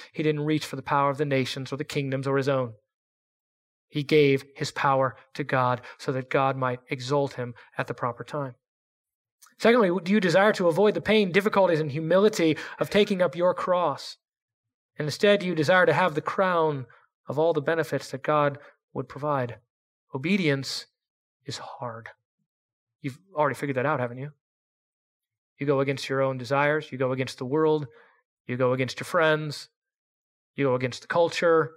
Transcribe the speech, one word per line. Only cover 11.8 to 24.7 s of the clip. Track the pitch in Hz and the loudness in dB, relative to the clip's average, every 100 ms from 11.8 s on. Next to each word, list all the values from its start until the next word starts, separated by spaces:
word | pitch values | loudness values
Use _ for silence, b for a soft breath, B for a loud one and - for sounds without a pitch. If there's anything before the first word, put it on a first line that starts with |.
| 151 | 0
humility | 139 160 185 208 214 165 151 B B | -4 2 4 4 4 2 0 B B
of | 151 | 0
taking | 202 208 190 | 2 2 2
up | 175 170 | 0 2
your | 180 | 0
cross? | 180 - 180 165 131 - - _ _ _ _ _ _ _ - | 0 0 0 0 -4 -10 -18 _ _ _ _ _ _ _ -8
And | 151 | -6
instead, | - 202 202 | 2 4 4
do | 180 | 2
you | 160 | 0
desire | 151 185 165 | 4 6 6
to | |
have | 151 180 151 | 4 2 0
the | |
crown | - - 185 175 160 139 123 b b _ - | -4 0 0 2 0 -2 -8 b b _ -6
of | 131 | 0
all | 165 | 0
the | 156 | 0
benefits | 143 165 151 139 - | 0 -2 -2 -4 -6
that | 131 | -8
God | - 151 147 135 B B _ | 0 2 2 -2 B B _
would | - - | -10 -10
provide? | 135 147 139 120 - _ _ _ _ _ | -6 -4 -2 -4 -8 _ _ _ _ _
Obedience | 135 156 202 160 139 131 - - _ _ _ _ _ - | -6 -2 0 2 0 -4 -10 -12 _ _ _ _ _ -14
is | - | -12
hard. | - - 123 113 113 - _ _ _ _ _ _ _ _ | -12 -12 -12 -12 -16 -20 _ _ _ _ _ _ _ _
You've | 143 127 _ | -12 -12 _
already | 151 147 127 | -2 -2 -2
figured | 143 127 | -4 -2
that | 135 | -2
out, | 147 | -2
haven't | 120 127 | -4 -8
you? | 147 - _ _ _ | -14 -16 _ _ _